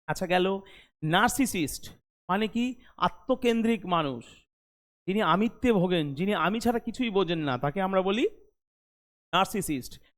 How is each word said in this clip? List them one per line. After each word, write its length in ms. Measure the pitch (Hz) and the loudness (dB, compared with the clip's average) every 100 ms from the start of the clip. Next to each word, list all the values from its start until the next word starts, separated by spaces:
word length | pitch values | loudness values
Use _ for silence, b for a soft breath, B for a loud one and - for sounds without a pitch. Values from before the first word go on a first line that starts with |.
| - | -8
আচ্ছা, 200 | 151 185 | -6 0
গেল। 320 | 180 185 196 196 B B _ | 2 2 -2 -8 B B _
নার্সিসিস্ট 840 | 156 175 226 - 254 190 147 - - - _ _ - | 0 2 2 2 0 0 -4 -6 -14 -20 _ _ -4
মানে 180 | 190 220 | -2 -2
কি? 280 | 233 247 247 b - | -2 -4 -6 b -4
আত্মকেন্দ্রিক 880 | - - - 254 240 226 220 226 180 | -4 -2 -4 0 2 2 2 0 0
মানুষ, 400 | 175 147 120 - - _ _ _ _ _ _ - | 0 0 -4 -12 -20 _ _ _ _ _ _ -4
যিনি 140 | 196 | 0
আমিত্বে 520 | 185 180 226 - 247 | 2 4 2 0 2
ভোগেন, 400 | 214 180 180 147 | 4 4 2 0
যিনি 220 | 135 190 202 | -2 -2 0
আমি 240 | 160 220 | 0 0
ছাড়া 200 | 226 233 | 0 -2
কিছুই 300 | 226 220 240 | -4 -4 -2
বোঝেন 300 | 190 185 170 | 0 0 0
না, 180 | 147 127 | -2 -2
তাকে 240 | 143 - | -2 -2
আমরা 200 | 165 190 | 0 0
বলি 280 | 185 208 330 - _ _ _ _ _ _ _ _ _ | 0 0 -2 -4 _ _ _ _ _ _ _ _ _
নার্সিসিস্ট। 680 | 175 190 208 175 139 - - _ | 0 0 -2 -4 -4 -6 -16 _